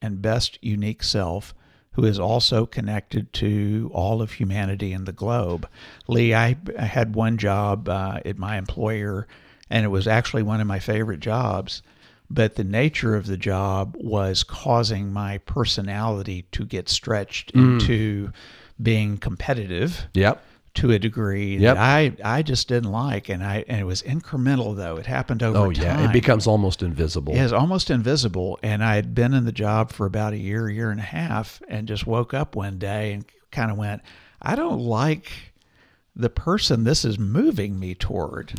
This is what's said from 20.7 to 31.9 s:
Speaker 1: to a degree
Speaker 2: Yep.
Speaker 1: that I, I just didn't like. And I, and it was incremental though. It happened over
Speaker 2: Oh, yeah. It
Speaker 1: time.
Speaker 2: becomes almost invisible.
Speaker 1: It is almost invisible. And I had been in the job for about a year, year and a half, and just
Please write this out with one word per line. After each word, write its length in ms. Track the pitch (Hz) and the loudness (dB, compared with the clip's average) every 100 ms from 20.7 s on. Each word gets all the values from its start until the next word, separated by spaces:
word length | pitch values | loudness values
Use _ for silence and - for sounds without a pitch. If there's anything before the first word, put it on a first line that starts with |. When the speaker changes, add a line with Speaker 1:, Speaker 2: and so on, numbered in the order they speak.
| - | 0
Speaker 1:
to 160 | 127 | 4
a 80 | 107 | 4
degree 580 | 107 117 104 98 101 98 | 2 -2 -2 -2 -2 4
Speaker 2:
Yep. 180 | 110 143 | 6 6
Speaker 1:
that 60 | |
I, 300 | 117 147 147 - | 6 6 4 0
I 180 | 104 127 | -2 -2
just 240 | 156 123 - | 0 -2 0
didn't 240 | 120 113 | 0 0
like. 380 | 110 139 101 - | -2 -2 -4 -4
And 140 | 92 | -4
I, 200 | 98 101 - | -2 -4 -4
and 120 | 107 | -4
it 40 | 92 | -2
was 180 | 92 | -4
incremental 720 | - 147 - 143 127 135 110 101 | -4 -4 -4 0 2 2 0 -4
though. 220 | 87 82 | -6 -6
It 80 | - | -4
happened 360 | 131 - 120 | -4 -2 0
over 160 | 117 107 | 2 4
Speaker 2:
Oh, 120 | 101 | 4
yeah. 300 | 78 90 139 | 4 2 2
It 40 | 110 | 2
Speaker 1:
time. 60 | |
Speaker 2:
becomes 360 | 117 123 110 107 | 2 2 2 4
almost 360 | 107 98 - | 4 2 0
invisible. 500 | 90 78 80 82 71 | -2 -2 -2 -2 0
Speaker 1:
It 60 | 95 | 0
is 140 | 127 | 2
almost 360 | 107 156 185 - | 2 2 0 0
invisible. 720 | 123 113 147 117 92 92 - | 0 2 0 0 -2 -4 -4
And 220 | 107 107 | -4 0
I 120 | 110 104 | 2 2
had 200 | 117 113 | 0 2
been 180 | 120 | 4
in 120 | 135 117 | 4 2
the 60 | |
job 400 | 110 104 107 113 | 0 0 2 0
for 140 | - 98 | -2 -2
about 280 | 104 107 | 0 -2
a 40 | 107 | -4
year, 320 | 98 107 110 | -4 -2 -2
year 220 | 104 113 | -2 -2
and 80 | 104 | -4
a 40 | |
half, 580 | 98 156 165 107 110 - 370 | -6 -6 -4 -4 -6 -12 -10
and 200 | 107 | -8
just 180 | 110 | -4